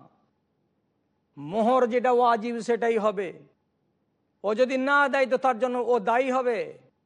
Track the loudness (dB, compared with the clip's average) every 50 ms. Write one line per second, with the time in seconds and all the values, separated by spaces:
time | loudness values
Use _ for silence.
0 | -20 _ _ _ _ _ _ _ _ _ _ _ _ _ _ _ _ _ _ _
1 | _ _ _ _ _ _ _ -16 -12 -6 -4 0 0 2 2 2 2 2 0 0
2 | 0 2 2 4 4 4 2 0 -2 -4 -6 -6 -4 -2 -2 0 0 0 0 0
3 | 0 -2 -2 -2 -6 -8 -10 -14 -20 _ _ _ _ _ _ _ _ _ _ _
4 | _ _ _ _ _ _ _ _ -6 -2 0 2 2 2 0 0 0 2 2 4
5 | 4 2 2 0 0 0 0 0 0 0 0 0 -2 -2 -2 -2 -2 0 0 0
6 | 0 0 0 0 0 0 -2 -2 -2 -2 -2 -4 -6 -8 -12 -18 _ _ _ _
7 | _